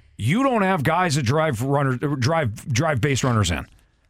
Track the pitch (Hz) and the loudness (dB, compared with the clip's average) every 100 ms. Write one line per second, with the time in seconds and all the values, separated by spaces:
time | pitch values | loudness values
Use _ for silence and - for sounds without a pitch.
0 | _ - 107 208 277 240 190 190 135 165 | _ -6 -2 2 2 2 0 0 0 0
1 | 180 143 113 156 160 110 131 143 135 123 | 0 0 0 0 0 -2 0 0 0 0
2 | 151 143 123 165 131 104 - 117 160 135 | -2 -2 0 0 -2 -4 -4 -2 0 0
3 | 147 131 131 113 95 73 - - _ _ | 0 0 0 2 0 -2 -8 -18 _ _